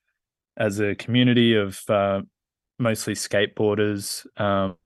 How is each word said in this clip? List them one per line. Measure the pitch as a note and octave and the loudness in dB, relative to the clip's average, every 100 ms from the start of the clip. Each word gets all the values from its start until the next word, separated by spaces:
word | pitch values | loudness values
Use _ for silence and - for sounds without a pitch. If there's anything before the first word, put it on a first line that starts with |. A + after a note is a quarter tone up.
| _ _ _ _ _ - | _ _ _ _ _ -6
as | A2 G2+ | -4 -2
a | G#2 F#2+ | -2 -4
community | - B2 B2+ A#2+ A#2 | 0 2 4 4 4
of, | A2 G2+ - - | 4 0 -4 -2
uh, | G#2 G2+ G2 G2 _ _ _ _ - | 0 0 -2 -6 _ _ _ _ -4
mostly | A#2+ G#2+ - | -2 -2 -4
skateboarders, | G2+ - G#2 G#2 - G#2+ G#2 G#2 G2+ - - - - | -8 -2 0 0 0 0 2 0 -2 -6 -12 -12 -4
um, | G#2 G2 F#2+ F2+ | -2 0 -2 -6